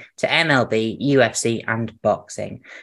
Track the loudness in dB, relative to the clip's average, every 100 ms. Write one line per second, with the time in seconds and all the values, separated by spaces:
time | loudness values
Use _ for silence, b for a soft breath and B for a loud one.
0 | B -6 0 2 2 2 2 0 -2 -2
1 | 2 4 4 2 -2 -2 -4 -4 -4 -2
2 | -2 -2 -4 -12 -12 -12 B B